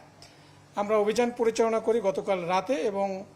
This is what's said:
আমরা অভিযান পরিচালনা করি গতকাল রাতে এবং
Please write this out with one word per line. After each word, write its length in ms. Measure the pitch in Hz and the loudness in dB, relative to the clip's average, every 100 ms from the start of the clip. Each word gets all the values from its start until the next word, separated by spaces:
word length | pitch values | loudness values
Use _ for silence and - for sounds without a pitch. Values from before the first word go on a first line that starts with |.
| - - - - - - - | -20 -20 -20 -20 -20 -20 -12
আমরা 220 | - 208 214 | -6 0 2
অভিযান 340 | 208 220 240 240 | 2 2 0 0
পরিচালনা 440 | 226 226 226 226 | 0 2 2 2
করি 200 | 220 226 | 2 0
গতকাল 440 | 196 190 202 190 | 0 -2 -2 -2
রাতে 300 | 170 185 190 | 0 0 0
এবং 500 | 285 247 196 196 190 202 | -2 -2 -2 -4 -4 -12